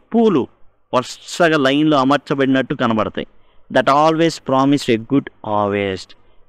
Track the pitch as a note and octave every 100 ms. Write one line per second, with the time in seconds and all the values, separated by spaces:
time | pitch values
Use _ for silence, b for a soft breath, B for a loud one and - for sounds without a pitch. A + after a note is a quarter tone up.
0 | _ A3+ A3 D#3 G#2+ _ - _ _ B2
1 | A#2+ - - - E3+ D#3 C3 C#3+ D#3 D3
2 | C3 C#3+ - C#3+ C3+ C3 B2+ C#3+ B2 A2
3 | F#2+ - - - _ - - C4 - C#3
4 | D#3 D#3+ E3 - - C3 C3+ C#3+ - A2+
5 | A2+ C#3 - - A2 G#2 G#2 G2+ G2 F#2+
6 | - - - -